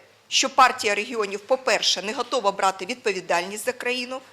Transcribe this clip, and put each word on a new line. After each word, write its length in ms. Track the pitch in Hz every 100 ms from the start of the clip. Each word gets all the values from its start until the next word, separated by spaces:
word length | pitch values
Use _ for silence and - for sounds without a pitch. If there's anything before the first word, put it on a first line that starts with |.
| - _ _
що 220 | - 269
партія 460 | 262 254 240 214 208
регіонів, 440 | 302 233 202 202
по-перше, 640 | - 262 262 196 - -
не 120 | 190
готова 380 | 269 240 269 202
брати 340 | 196 202 190 185
відповідальність 800 | 247 - 185 165 175 180 208 247
за 80 |
країну 480 | 247 247 247 247 262 -